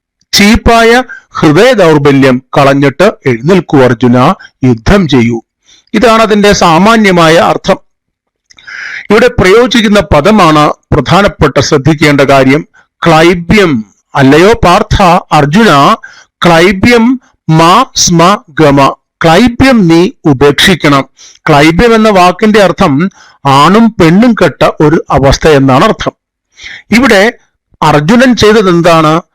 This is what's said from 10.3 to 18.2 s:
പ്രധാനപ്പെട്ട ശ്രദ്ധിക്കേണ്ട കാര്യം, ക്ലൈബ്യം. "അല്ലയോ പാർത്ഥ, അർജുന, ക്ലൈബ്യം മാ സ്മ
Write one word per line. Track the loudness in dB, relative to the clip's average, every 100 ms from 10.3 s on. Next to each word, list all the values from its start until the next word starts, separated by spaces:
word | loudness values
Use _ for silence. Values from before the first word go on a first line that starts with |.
| 2 2 0 -2 -4 -6
പ്രധാനപ്പെട്ട | -4 -2 0 -2 -2 -2 -2
ശ്രദ്ധിക്കേണ്ട | -2 -2 0 -2 0 0
കാര്യം, | 2 2 2 0 -4 _ _ _ -2
ക്ലൈബ്യം. | 2 2 0 -2 0 0 -2 -8 _ _ -2
"അല്ലയോ | 2 2 2
പാർത്ഥ, | 0 0 0 0 0 0 0 -2
അർജുന, | -2 0 0 2 2 0 -2 -8 -20 _ -6 0
ക്ലൈബ്യം | 2 0 0 0 0 0 -4 _ _ -2
മാ | 0 2 0 -2 -6
സ്മ | -2 0